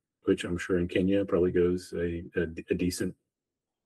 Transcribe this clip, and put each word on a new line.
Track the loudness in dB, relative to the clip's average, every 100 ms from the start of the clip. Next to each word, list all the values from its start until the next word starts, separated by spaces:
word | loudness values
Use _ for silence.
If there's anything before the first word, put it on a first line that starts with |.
| _ _ 0
which | 0
I'm | 0 -4
sure | 0 0
in | 2
Kenya | 2 2 2 2
probably | 2 4
goes | 4 2 0 -4 -6
a, | -4 -4 -6 -4
a, | -4 -6 -4
a | -2
decent, | 0 -2 -6 -8 _ _ _ _ _ _